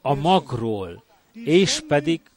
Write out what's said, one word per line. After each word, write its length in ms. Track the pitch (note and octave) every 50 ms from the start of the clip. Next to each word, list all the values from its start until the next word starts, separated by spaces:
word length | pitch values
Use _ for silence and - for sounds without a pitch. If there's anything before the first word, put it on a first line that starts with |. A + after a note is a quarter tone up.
a 140 | _ C3 C#3+
magról, 880 | C#3 C#3+ E3 F#3+ F#3 F3+ - C3+ A#2 A2+ A#2 G#2+ G2+ F#2+ F2 E2+ - _ _ _ _ _ _ _
és 500 | A3+ A#3 D3 D3+ F3+ G3 - - - - -
pedig 320 | D3+ D3 D3 D#3 E3 D#3+ _ _ _